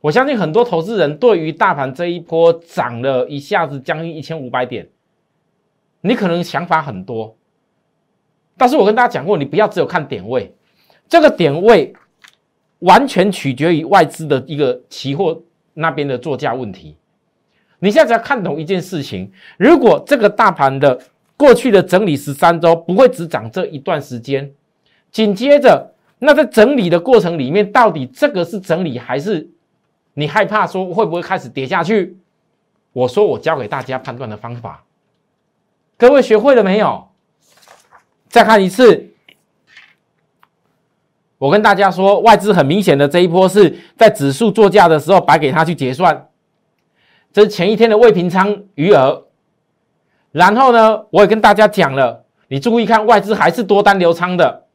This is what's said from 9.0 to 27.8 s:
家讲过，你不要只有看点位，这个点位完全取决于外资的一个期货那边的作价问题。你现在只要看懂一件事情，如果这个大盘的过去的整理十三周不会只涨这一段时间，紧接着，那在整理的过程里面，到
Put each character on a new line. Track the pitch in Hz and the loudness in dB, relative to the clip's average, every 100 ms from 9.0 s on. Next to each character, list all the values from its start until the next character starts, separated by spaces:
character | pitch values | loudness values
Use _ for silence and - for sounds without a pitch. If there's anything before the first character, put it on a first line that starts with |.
家 | 240 | -2
讲 | 151 | -2
过， | 151 190 | -4 -4
你 | 135 | -4
不 | 165 | -2
要 | 208 | -2
只 | 190 | -2
有 | 147 | -4
看 | 175 143 | -4 -6
点 | 113 98 | -12 -6
位， | 120 95 _ _ _ _ _ _ | -8 -8 _ _ _ _ _ _
这 | 330 | 2
个 | 302 | 2
点 | 311 160 147 | 2 -2 0
位 | 208 208 127 - _ _ _ _ _ _ _ _ | 2 2 2 -10 _ _ _ _ _ _ _ _
完 | 175 202 277 | 2 2 2
全 | 185 196 | -2 -2
取 | 180 139 | -2 -8
决 | 123 160 | -4 -2
于 | 165 - | -2 0
外 | 196 | 0
资 | 156 - 156 | 0 -4 -6
的 | 135 127 | -6 -6
一 | 147 | -4
个 | 135 123 _ | -4 -4 _
期 | - 131 | -12 -10
货 | 143 180 165 _ _ _ | -4 -4 -6 _ _ _
那 | - 160 | -8 -6
边 | 151 143 | -6 -8
的 | 123 | -8
作 | 165 127 | -8 -8
价 | 139 | -6
问 | 127 113 | -8 -10
题。 | 92 78 76 _ _ _ _ _ _ _ _ | -16 -20 _ _ _ _ _ _ _ _ _
你 | 185 | 0
现 | 240 | 2
在 | 262 | 2
只 | |
要 | 226 | 0
看 | - 269 | -2 -6
懂 | 165 147 | -4 -8
一 | 156 | -6
件 | 190 | -6
事 | 180 170 | -6 -10
情， | 131 95 95 _ - _ | -8 -12 -12 _ -20 _
如 | 208 320 | 4 4
果 | 240 143 - | 4 2 0
这 | 277 | 0
个 | 208 | 0
大 | 202 220 | 2 0
盘 | 165 135 135 | 2 -2 2
的 | 143 127 _ _ _ | 0 0 _ _ _
过 | _ 285 | _ 4
去 | 226 262 | 4 4
的 | 196 | 2
整 | 185 185 208 | 2 -2 0
理 | |
十 | 143 147 | -4 -6
三 | 139 170 170 | 0 0 2
周 | 165 165 | 0 0
不 | - | -2
会 | 185 262 | 2 2
只 | - 165 | 2 -8
涨 | 135 110 | -8 -8
这 | 190 175 | -8 -8
一 | 143 | -8
段 | 165 156 | -6 -6
时 | 139 123 | -6 -14
间， | 120 135 139 _ _ _ _ _ _ | -6 -6 -6 _ _ _ _ _ _
紧 | - 214 | -2 -2
接 | 196 269 285 | -2 2 4
着， | 247 143 - _ _ _ | 4 2 -2 _ _ _
那 | 277 | 2
在 | 285 | 2
整 | 269 - 220 285 | 2 2 2 2
理 | 180 | 0
的 | 170 | -2
过 | 175 247 | 2 2
程 | 170 165 | 2 -4
里 | 127 | -2
面， | 185 202 | -2 0
到 | 254 | 0